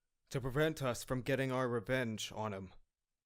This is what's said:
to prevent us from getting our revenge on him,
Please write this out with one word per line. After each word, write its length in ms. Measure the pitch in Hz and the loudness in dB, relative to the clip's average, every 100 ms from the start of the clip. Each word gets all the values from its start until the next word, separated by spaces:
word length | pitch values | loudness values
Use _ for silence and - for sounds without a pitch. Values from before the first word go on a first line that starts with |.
| _ _ _ | _ _ _
to 100 | 139 | -4
prevent 420 | 123 135 156 156 | 0 4 2 2
us 200 | 135 113 | 0 -2
from 200 | - 127 | -2 -2
getting 280 | 120 131 135 | 2 2 2
our 160 | 127 127 | 2 2
revenge 640 | 120 101 131 120 107 - | 0 2 2 2 -2 -4
on 180 | 101 107 | -4 -4
him, 180 | 98 95 - - _ _ _ | -4 -8 -12 -20 _ _ _